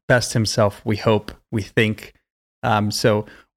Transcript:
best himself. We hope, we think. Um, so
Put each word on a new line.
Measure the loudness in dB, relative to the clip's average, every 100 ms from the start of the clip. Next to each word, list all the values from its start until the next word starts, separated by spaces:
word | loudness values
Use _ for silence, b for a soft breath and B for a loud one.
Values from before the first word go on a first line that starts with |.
| 0
best | 0 0
himself. | -2 0 0 0 0
We | -6 -2
hope, | 0 0 -2 -14 _
we | -8
think. | -4 0 0 -2 -12 _ _ _ _ _
Um, | -2 0 0
so | 0 0 0 -2 B B